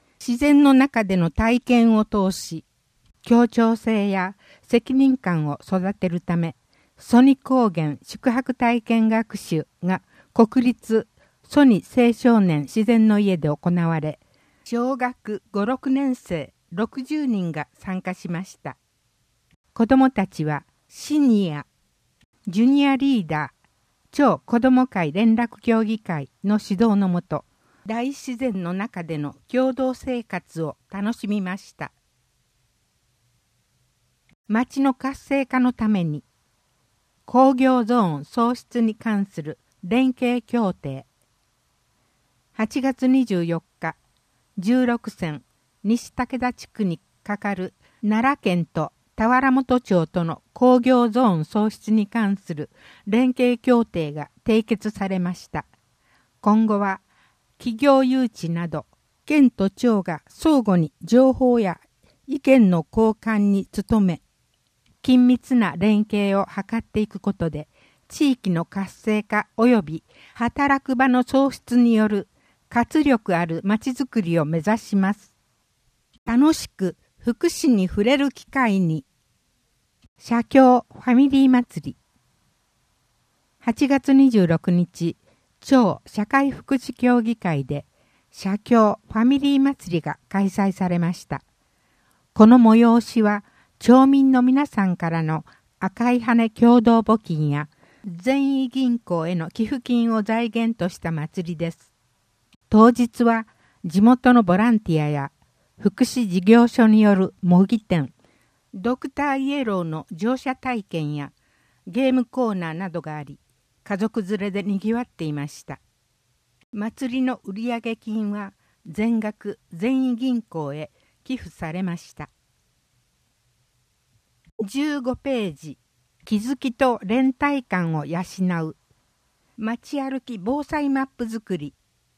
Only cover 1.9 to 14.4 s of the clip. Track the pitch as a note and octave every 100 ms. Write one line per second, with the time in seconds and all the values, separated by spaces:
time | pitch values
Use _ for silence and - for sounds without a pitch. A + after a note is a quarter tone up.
1.9 | A3 G#3+ G#3 F#3+ F#3 - D#3+ - _ _
2.9 | _ _ _ - A#3 A#3+ - A3+ A3+ A#3
3.9 | A3 G3+ F#3+ F#3 - _ _ - A#3 -
4.9 | C4 C4+ B3+ F#3 E3 D3+ - - F#3+ F#3
5.9 | - F3+ E3+ - E3+ E3 - _ _ _
6.9 | _ - A#3 C4+ C4+ - C4 A3+ E3 D#3
7.9 | C#3+ - - B3+ A#3 C4 B3 A#3+ A#3+ A3
8.9 | A3+ A3 A3 A3+ G3+ - D#3+ - - F3+
9.9 | F#3 _ _ _ - A3 C4 B3 - -
10.9 | A3 - _ _ _ - D4 C#4 F#3 -
11.9 | B3+ A#3+ A3 B3 A#3 F#3 D3+ C#3+ A3 G#3+
12.9 | A3+ A3 G#3 G3+ F3 D3 D3 F3 F3 E3
13.9 | D#3+ D3+ - _ _